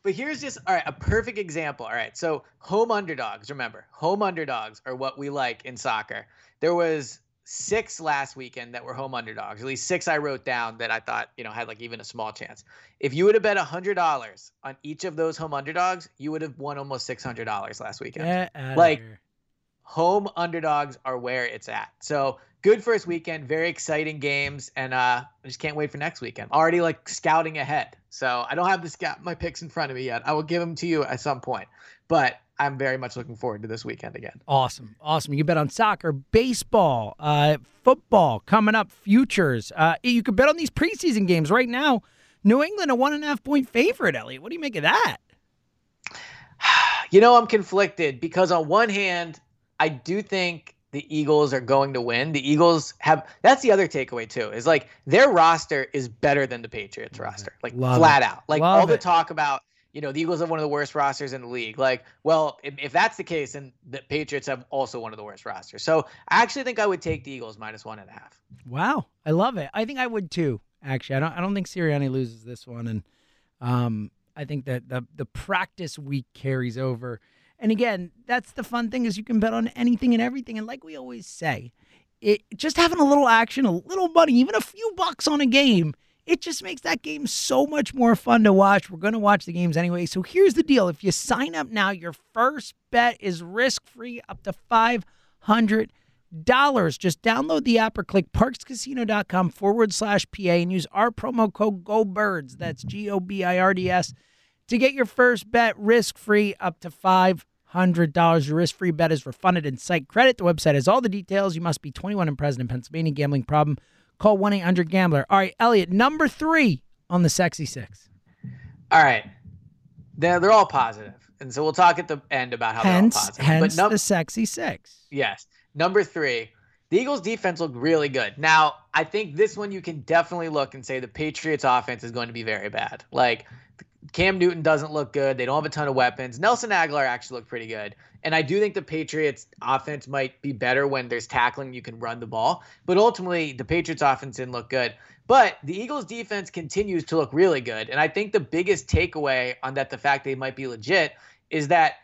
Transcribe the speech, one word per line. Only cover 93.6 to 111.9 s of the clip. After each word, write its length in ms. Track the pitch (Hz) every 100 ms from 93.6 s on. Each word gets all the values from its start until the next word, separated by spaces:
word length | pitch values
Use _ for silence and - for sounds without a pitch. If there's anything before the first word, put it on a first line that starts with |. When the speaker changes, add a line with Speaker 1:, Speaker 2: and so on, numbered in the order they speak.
| 262 - _ 240 240 240 -
Speaker 2:
up 140 | 190
to 100 | -
five 540 | - _ 226 226 240 - _ _ _
hundred 500 | - 220 220 220 220 _ _ _ _ 160
dollars. 540 | 160 254 285 254 170 -
Just 240 | 185 -
download 420 | 226 233 302 320
the 140 | 247 226
app 180 | 220 -
or 80 |
click 260 | 180 196 -
parkscasino 760 | - 233 247 - 247 262 262 226
dot 220 | 208 -
com 200 | 180 175
forward 460 | - 202 226 220
slash 320 | - 220 202 -
P 200 | - 196
A 100 | 175
and 100 | 175
use 160 | 185 151
our 180 | 196 233
promo 400 | 226 - 233 214
code 320 | - 214 196
Go 220 | 180 214
Birds. 540 | 208 190 208 175 131 127
That's 240 | 170 147
G 260 | 127 202 208
O 120 | 196
B 220 | 180 196
I 160 | 180 180
R 140 | 190
D 180 | 185 180
S 220 | 180 - - _ _ _ _ _
to 100 | 233
get 160 | 262
your 140 | 277 226
first 440 | - 247 226 -
bet 280 | 233 233 196
risk-free 800 | 208 233 - - - 208 208 -
up 180 | 190 165
to 100 | 175
five 560 | - 190 185 185 170 _ _
hundred 480 | _ 180 180 170 165
dollars. 360 | 170 170 165 143
Your 100 | 156
risk-free 320 | 170 - 180
bet 220 | 156 165
is 120 | 156
refunded 400 | - - 190 180
in 140 | 147 131
site 300 | - 170 -
credit. 280 | 214 262 247
The 80 |
website 300 | 175 160 160
has 140 | 143 135
all 120 | 233
the 80 | 240
details. 460 | 196 180 196 196
You 80 | 160
must 180 | 170 147
be 100 | 147